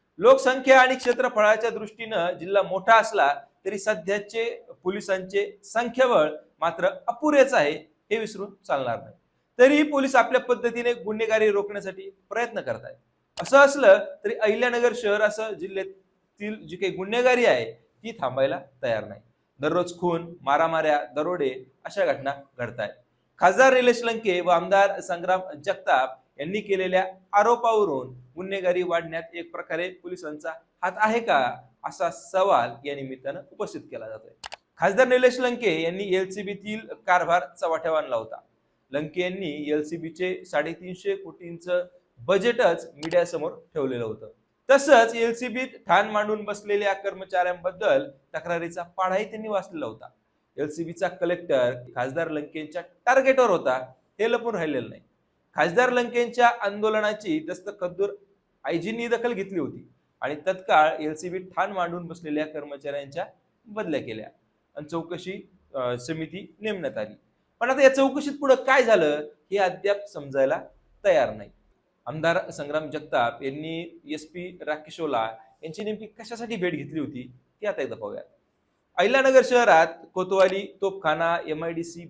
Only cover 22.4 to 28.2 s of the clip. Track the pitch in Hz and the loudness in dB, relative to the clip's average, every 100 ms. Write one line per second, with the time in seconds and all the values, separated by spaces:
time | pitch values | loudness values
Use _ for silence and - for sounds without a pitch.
22.4 | - - 117 120 104 - _ _ _ - | -12 -10 -8 -6 -8 -10 _ _ _ 2
23.4 | 180 196 262 254 247 240 233 220 220 180 | 4 6 6 6 4 2 0 -2 -2 0
24.4 | 175 170 185 196 202 180 180 175 180 185 | 2 2 4 4 4 0 -6 -4 -2 -2
25.4 | 185 151 196 - 202 135 131 - _ - | -2 -8 -6 -4 2 2 2 -4 _ -12
26.4 | 151 208 202 190 185 185 185 - _ 202 | -8 -6 -2 -2 0 0 -2 -8 _ 2
27.4 | 214 233 233 220 185 135 123 - | 4 4 2 2 2 -2 -6 -14